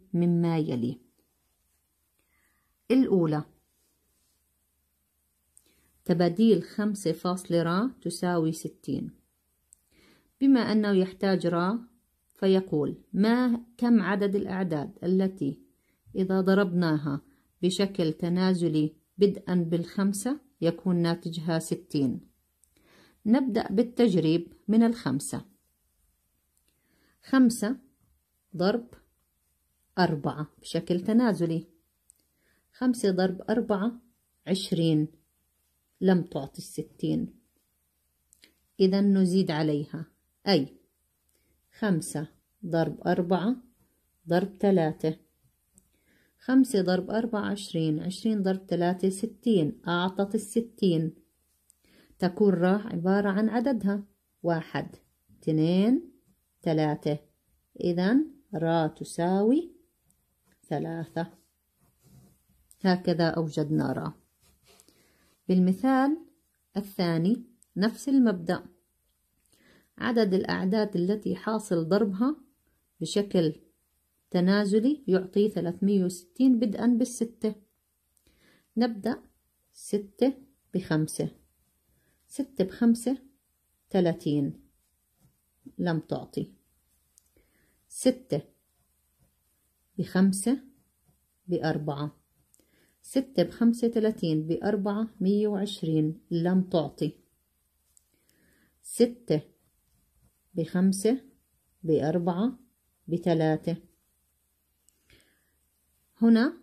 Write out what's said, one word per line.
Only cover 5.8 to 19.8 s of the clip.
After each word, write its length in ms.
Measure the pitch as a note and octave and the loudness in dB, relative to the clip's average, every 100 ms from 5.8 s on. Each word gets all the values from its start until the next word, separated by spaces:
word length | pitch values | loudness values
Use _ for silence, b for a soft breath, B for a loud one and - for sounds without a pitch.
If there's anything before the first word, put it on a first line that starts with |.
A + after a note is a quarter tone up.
| b b - | b b -2
تباديل 580 | E3+ F3 E3+ A3+ F#3+ | 0 2 4 4 4
خمسة 500 | - - G#3+ G3+ E3 | 2 -6 -4 -4 -4
فاصلة 500 | D#3+ F#3 F3+ - E3+ | -4 -4 -6 -2 0
را 280 | E3 F3 B3 - | 0 0 -2 -4
تساوي 500 | E3+ F3 F3+ F3 D#3+ | -10 -4 -2 0 -2
ستين. 580 | D#3 E3 - - C#3 D#3 - _ _ _ _ _ _ _ b b b b _ | -4 -10 -12 -8 -8 -8 -14 _ _ _ _ _ _ _ b b b b _
بما 200 | C#4 C4 | 4 4
أنه 300 | A3 G#3+ G#3 | 4 0 2
يحتاج 560 | G3 F#3 - G3 F#3 E3+ | 2 0 -2 0 0 0
را 320 | E3+ F3+ A#3 - _ _ _ _ | 0 0 -2 -8 _ _ _ _
فيقول: 680 | _ G3 F#3+ F#3+ D#3 C#3 E3+ _ | _ 2 2 2 -2 -2 -6 _
ما، 520 | F#3 G#3+ A#3 B3+ A#3 - _ | 0 2 2 0 -2 -6 _
كم 260 | A#3+ A#3 | 2 4
عدد 340 | F#3 G3+ G3+ G3+ | 4 0 0 0
الأعداد 600 | - F#3 F#3 D#3 C#3 - E3+ | -2 -4 -2 -2 -6 -6 0
التي 580 | F#3 F#3+ F#3+ C#3 - _ _ _ _ _ - | 2 2 -2 -6 -6 _ _ _ _ _ -4
إذا 260 | F#3 F#3+ | 0 0
ضربناها 800 | F#3 F#3+ G3+ F3 E3+ D#3 D3 C#3 b b b _ | 4 4 2 2 0 0 -2 -6 b b b _
بشكل 500 | F3+ F#3 G3 G3 E3 | -4 0 -4 0 -4
تنازلي 840 | D#3+ F3 F3 F#3 F#3 E3+ D#3 D3+ - _ - | -2 -2 0 0 0 0 0 -2 -4 _ 0
بدءا 360 | G3 - - F3+ | 0 0 -2 -2
بالخمسة 880 | E3 E3+ | 0 -2